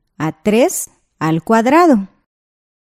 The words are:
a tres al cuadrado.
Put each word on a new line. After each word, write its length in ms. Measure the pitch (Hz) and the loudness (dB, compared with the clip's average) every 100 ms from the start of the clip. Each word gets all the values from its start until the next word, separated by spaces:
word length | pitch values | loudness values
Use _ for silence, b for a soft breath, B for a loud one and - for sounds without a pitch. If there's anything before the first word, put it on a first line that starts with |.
| _ - | _ -10
a 240 | 156 - | -8 -6
tres 480 | 208 220 339 - - _ _ _ | -2 0 0 -2 -12 _ _ _
al 240 | 156 165 | -4 -4
cuadrado. 640 | - 226 233 311 349 220 190 _ _ _ _ _ _ _ _ | -2 -2 2 2 4 2 -2 _ _ _ _ _ _ _ _